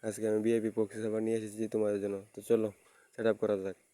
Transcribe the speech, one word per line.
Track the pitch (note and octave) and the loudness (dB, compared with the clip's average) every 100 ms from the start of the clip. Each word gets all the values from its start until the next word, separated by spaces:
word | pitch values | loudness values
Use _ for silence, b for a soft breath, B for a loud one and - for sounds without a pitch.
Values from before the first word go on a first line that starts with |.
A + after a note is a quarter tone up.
আজকে | A2 G#2 A2 | -6 -2 0
আমি | G#2+ | 2
ভিআইপি | A2 A#2 A2 | 4 2 2
প্রক্সি | G#2+ G#2+ G#2+ | 0 -2 -2
সার্ভার | A2 A2 | -4 -2
নিয়ে | A2 A2+ | 0 -2
এসেছি | G#2+ G#2+ A2 | -4 -6 -2
তোমাদের | A2 G#2+ G#2 | 0 2 0
জন্য। | G2+ G2 G2+ | -2 -4 -8
তো | - | -16
চলো | G2+ A#2 G#2+ G2+ b b b - | 2 2 2 -4 b b b -2
সেট | A2+ | 0
আপ | G#2 | 2
করা | G#2+ G#2 | 2 0
যাক। | F#2+ F#2 _ | -2 -8 _